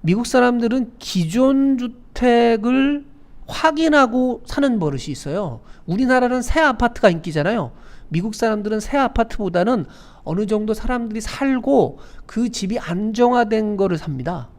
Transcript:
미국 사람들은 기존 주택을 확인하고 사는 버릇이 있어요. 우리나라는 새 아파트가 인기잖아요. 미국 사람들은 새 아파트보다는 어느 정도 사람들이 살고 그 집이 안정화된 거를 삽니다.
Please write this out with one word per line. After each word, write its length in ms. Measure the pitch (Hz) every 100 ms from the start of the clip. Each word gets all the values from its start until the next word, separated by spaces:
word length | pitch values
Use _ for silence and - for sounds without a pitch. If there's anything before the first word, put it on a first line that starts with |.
미국 260 | 156 196 240
사람들은 640 | 254 247 240 233 254 233 -
기존 800 | - 185 160 214 262 269 277 262
주택을 1300 | 247 - - - 247 233 233 226 226 262 269 285 277 - - - -
확인하고 960 | - 320 311 320 294 254 247 254 233 -
사는 320 | - 277 226
버릇이 280 | 156 139 -
있어요. 540 | 135 143 170 185 113 - - -
우리나라는 560 | 185 262 254 247 254
새 180 | 247 311
아파트가 500 | 302 240 240 240 208
인기잖아요. 640 | 165 170 151 151 226 131 - - - -
미국 260 | 156 214 214
사람들은 440 | 226 214 208 214
새 160 | 208 277
아파트보다는 880 | 254 262 226 - 196 175 196 247 143 - - -
어느 220 | - 170 208
정도 280 | 214 214
사람들이 480 | 214 254 247 233 214
살고 800 | 220 - 277 254 262 277 156 - - - -
그 260 | - 247
집이 260 | - 190 -
안정화된 1000 | - 175 214 214 240 247 226 220 214 202
거를 200 | 190 165
삽니다. 520 | - 135 127 175 120